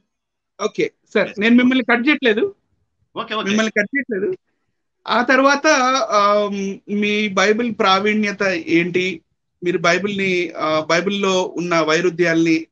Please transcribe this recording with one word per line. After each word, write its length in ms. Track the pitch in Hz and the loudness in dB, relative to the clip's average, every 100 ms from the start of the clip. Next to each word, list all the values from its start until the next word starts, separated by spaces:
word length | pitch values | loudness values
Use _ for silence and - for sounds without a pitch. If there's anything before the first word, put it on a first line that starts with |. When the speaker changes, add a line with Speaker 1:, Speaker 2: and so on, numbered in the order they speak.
| _ _ _ _ _ - | _ _ _ _ _ -8
Speaker 1:
ఓకే, 280 | 214 - 156 _ _ | -8 -4 -6 _ _
సార్, 160 | 220 180 | -2 -2
Speaker 2:
Yes. 120 | - | 0
Speaker 1:
నేను 140 | 220 240 | 2 4
మిమ్మల్ని 280 | 247 262 | 4 2
కట్ 240 | 240 240 247 | 0 0 2
చేయట్లేదు. 480 | 285 240 208 403 - _ _ _ _ _ - | 0 0 0 -2 -6 _ _ _ _ _ -12
Speaker 2:
ఓకే, 200 | 226 214 | -8 -6
ఓకే. 120 | 190 | -2
Speaker 1:
మిమ్మల్ని 240 | 214 220 | 0 0
కట్ 260 | 214 208 277 | -2 -4 -4
చేయట్లేదు. 400 | 254 196 196 - _ _ _ _ _ _ - | -6 -4 -4 -6 _ _ _ _ _ _ -4
ఆ 140 | 220 | -2
తర్వాత, 460 | 240 262 277 277 311 285 254 262 220 | 2 4 4 2 2 2 2 0 0
ఆ, 360 | 208 202 208 202 202 196 190 - | 0 2 2 0 -4 -6 -8 -6
మీ 380 | 208 208 208 214 | -2 0 0 0
బైబిల్ 480 | 190 196 214 240 208 | 2 2 2 0 0
ప్రావీణ్యత 640 | 202 190 208 214 208 196 | 2 2 2 0 0 -2
ఏంటి? 800 | 196 175 - 165 175 180 185 175 _ _ _ - | -2 -2 0 0 0 -2 -4 -6 _ _ _ -8
మీరు 140 | 175 185 | -4 0
బైబిల్ని, 720 | 170 180 202 202 190 180 175 | 0 0 -2 -4 -2 -2 -4
ఆ, 280 | - 156 156 | -4 -2 -2
బైబిల్లో 640 | 156 170 190 202 196 185 | 0 0 0 -2 0 0
ఉన్న 360 | 185 - 175 165 | -2 -4 -2 0
వైరుధ్యాల్ని 880 | 156 165 180 165 170 165 165 160 160 | 2 2 0 0 0 2 2 0 -4